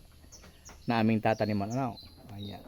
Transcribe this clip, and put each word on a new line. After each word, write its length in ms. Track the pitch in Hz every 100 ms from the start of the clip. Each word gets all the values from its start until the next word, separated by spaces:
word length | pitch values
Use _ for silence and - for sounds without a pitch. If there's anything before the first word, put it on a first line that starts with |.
| - - - - - - - - -
na 80 | 117
aming 240 | 110 110
tataniman, 480 | 110 110 107 107 98
ano. 240 | 123 127 95 - - -
Ayan. 240 | 101 101 -